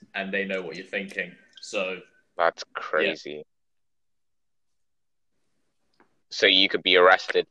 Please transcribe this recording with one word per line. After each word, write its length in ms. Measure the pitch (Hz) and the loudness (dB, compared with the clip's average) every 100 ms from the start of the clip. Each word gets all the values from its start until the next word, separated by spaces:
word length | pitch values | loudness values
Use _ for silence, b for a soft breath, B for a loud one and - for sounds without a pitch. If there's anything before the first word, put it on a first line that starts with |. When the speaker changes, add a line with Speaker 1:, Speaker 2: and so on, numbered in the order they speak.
| - 98 | -14 -10
Speaker 1:
and 180 | 98 | -6
they 120 | 98 98 | -4 -4
know 160 | 95 | -4
what 140 | 87 85 | -6 -10
you're 100 | 95 | -8
thinking. 440 | 101 98 98 87 - _ _ | -8 -6 -8 -8 -12 _ _
So 380 | - 107 92 92 - _ _ - | -8 -6 -4 -6 -14 _ _ -2
Speaker 2:
That's 260 | 85 - - - | 0 0 -8 -14
Speaker 1:
yeah. 60 | |
Speaker 2:
crazy. 640 | - 78 80 78 73 76 - _ _ _ _ _ _ _ _ _ _ _ _ _ _ _ _ _ _ _ _ _ _ _ _ _ _ _ _ | -4 -2 -2 -4 -10 -14 -16 _ _ _ _ _ _ _ _ _ _ _ _ _ _ _ _ _ _ _ _ _ _ _ _ _ _ _ _
So 160 | - 101 | 0 2
you 220 | 95 98 | 4 2
could 140 | 90 | 2
be 120 | 92 90 | 2 6
arrested 520 | 90 92 - 90 - | 8 6 2 -2 -2